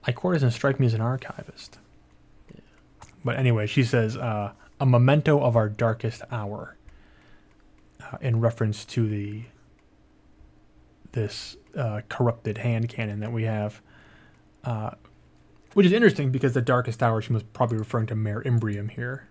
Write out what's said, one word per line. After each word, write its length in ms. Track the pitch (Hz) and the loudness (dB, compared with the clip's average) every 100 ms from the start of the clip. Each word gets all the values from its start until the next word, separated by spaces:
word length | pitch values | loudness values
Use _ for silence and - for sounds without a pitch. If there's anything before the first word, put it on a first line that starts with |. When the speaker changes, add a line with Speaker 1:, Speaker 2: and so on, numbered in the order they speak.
| - | -4
Speaker 1:
Ikora 280 | 123 180 | -2 0
doesn't 180 | 175 135 | 2 2
strike 260 | 117 143 135 | 2 0 2
me 80 | 127 | 2
as 60 | |
an 60 | 113 | 2
Archivist. 760 | 113 127 - - - - - - _ _ _ _ _ - - | -2 -4 -8 -14 -16 -18 -20 -20 _ _ _ _ _ -20 -20
Speaker 2:
Yeah. 60 | - - _ _ _ - - | -20 -20 _ _ _ -20 -8
Speaker 1:
But 140 | 131 120 | -4 0
anyway, 280 | 127 113 107 | 2 2 2
she 160 | - | 2
says, 340 | 120 123 110 107 | 2 2 0 -2
uh, 340 | 120 107 101 - - _ | -4 -4 -4 -8 -20 _
"A 40 | 135 | 4
memento 540 | 120 123 147 151 147 | 6 6 4 4 4
of 140 | 131 117 | 4 2
our 140 | 107 | 0
darkest 520 | 104 117 110 110 - - | 0 0 0 -4 -6 -10
hour," 440 | 117 101 104 - - - - - - _ - _ _ _ _ _ _ | -8 -8 -10 -14 -18 -20 -20 -20 -20 _ -20 _ _ _ _ _ _
uh, 160 | - - | -16 -8
in 180 | 131 113 | -2 2
reference 420 | 113 110 110 107 - | 2 2 -2 -2 -6
to 220 | - 110 | -2 -2
the, 360 | 107 101 107 117 _ _ _ _ _ _ _ _ _ - _ _ _ _ _ - | -2 -6 -10 -14 _ _ _ _ _ _ _ _ _ -20 _ _ _ _ _ -10
this, 440 | - 107 - - - _ - | -6 -6 -6 -14 -18 _ -6
uh, 240 | 120 104 - | -4 -4 -8
corrupted 480 | - 117 113 - 107 | -2 -2 -2 -6 -4
hand 300 | 120 113 117 | -2 -2 -2
cannon 300 | - 110 104 | -4 -6 -6
that 120 | 107 | -6
we 120 | 117 | -4
have, 380 | 113 107 104 - _ - - - - _ _ _ | -2 -2 -4 -8 _ -20 -20 -20 -20 _ _ _
uh, 280 | - 113 110 - - - _ _ _ - _ | -8 -6 -6 -10 -20 -20 _ _ _ -20 _
which 120 | - 180 | 4 6
is 60 | |
interesting 400 | 208 226 - 139 | 8 4 4 -2
because 220 | 127 135 | 0 2
the 80 | 123 | 2
darkest 400 | 120 123 120 113 | 2 2 0 0
hour, 180 | 120 113 | 0 0
she 100 | 107 | 0
was 100 | 113 | -2
probably 340 | - - 123 113 | -2 -2 0 0
referring 300 | 107 120 113 | -2 -2 -2
to 80 | 110 | -2
Mare 260 | 107 104 | -2 -4
Imbrium 480 | 131 120 110 101 104 | 0 0 0 -4 -8
here. 360 | - 120 131 - | -8 -8 -10 -14